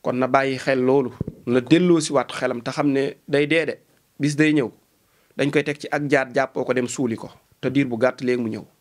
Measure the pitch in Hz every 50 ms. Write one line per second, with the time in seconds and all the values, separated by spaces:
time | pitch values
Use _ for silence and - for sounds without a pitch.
0 | _ - 127 123 131 131 127 135 135 139 135 127 - - 135 131 127 127 131 143
1 | 139 120 110 - - - - - - - 120 127 123 123 151 170 180 175 175 165
2 | 147 151 151 135 123 - - - 135 127 123 120 120 139 131 - 147 147 139 135
3 | 135 139 - _ _ - 135 143 147 147 156 165 160 135 117 - _ _ _ _
4 | _ _ _ _ 139 147 147 143 156 156 151 151 127 107 - _ _ _ _ _
5 | _ _ _ _ _ _ _ - 143 143 - 151 143 151 143 - - - - 151
6 | 147 143 135 139 131 123 120 135 135 131 _ - 131 120 127 127 123 123 - -
7 | 135 120 113 - - - - _ _ _ _ _ - 131 127 139 143 127 120 113
8 | 123 127 127 - 139 123 123 120 120 110 113 107 - - _ _